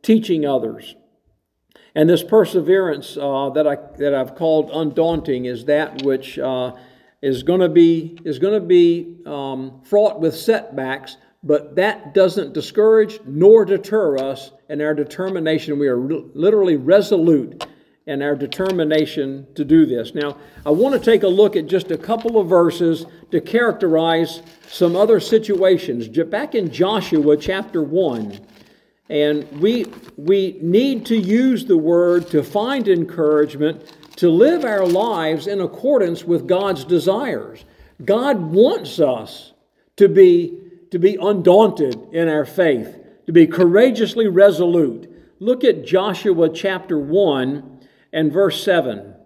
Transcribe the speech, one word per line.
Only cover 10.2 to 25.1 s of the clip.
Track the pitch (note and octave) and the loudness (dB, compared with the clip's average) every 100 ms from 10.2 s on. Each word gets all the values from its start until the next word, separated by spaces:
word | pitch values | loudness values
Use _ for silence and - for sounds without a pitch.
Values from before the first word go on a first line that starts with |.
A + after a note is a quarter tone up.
with | D#3+ - | -4 -2
setbacks, | - G#3 - C#3 C3 C3+ - - _ _ | -2 -2 -4 -8 -8 -8 -12 -20 _ _
but | D3 D3 - - | -2 -2 -2 -2
that | G3+ - - | -2 -4 -4
doesn't | F#3+ F#3 F#3 - | 2 2 0 -6
discourage | D#3 - - A3 A3 G#3+ - | -8 -4 2 4 4 2 -4
nor | C3+ C#3+ F#3+ A3+ | -10 4 6 8
deter | F#3 G3 G3 G#3+ F3 C3+ | 6 -2 -2 -2 0 -2
us | C3+ B2+ - _ - | -4 -8 -14 _ -12
in | D3 | -6
our | D3+ | -4
determination. | D3 C#3+ - F#3+ F#3 D#3+ D#3+ D3+ C#3+ | -2 -6 -6 -6 -4 -2 -2 -4 -2
We | C#3+ | 0
are | B2 | 0
re-, | C3+ D#3 - | -2 -6 -8
literally | C#3+ F3+ G#3+ F#3 D3+ | -2 2 2 2 0
resolute | C3 G3 F#3+ F#3+ E3 D3+ A2+ - - _ _ _ - | 4 2 4 0 2 2 0 -12 -20 _ _ _ -12
in | C#3 | -6
our | D3 C#3+ | -4 -4
determination | C3+ - F#3+ F#3 D#3 D#3 D3+ - C3+ C#3 C#3 | -6 -6 -4 -2 0 0 -2 -4 -8 -10 -16
to | - | -10
do | C#3 D#3+ D3+ | 2 4 4
this. | A#2+ A2+ | 0 -6
Now, | D#3 D3 C#3 - - | -8 -8 -10 -20 -12
I | D3 | -2
want | D#3 C4 | 2 2
to | C4 | 2
take | A#3 G#3+ | 2 2
a | G3 | 2
look | F#3 G#3 G#3 | 2 2 2
at | D3+ | -2
just | F#3 - | -4 -4
a | D#3+ | -8
couple | - A3 A3+ A3+ | -6 -6 -2 -2
of | F3 | 2
verses | F3+ E3+ E3 E3+ D#3+ E3 - _ | 2 2 0 -2 -2 -8 -20 _
to | E3+ | -6
characterize | - A3+ A#3+ - F3+ D#3+ E3 E3 E3 - - _ - | -2 -2 0 -2 0 0 2 0 -2 -8 -20 _ -20
some | - F3 F3 | -2 0 2
other | G#3+ | 2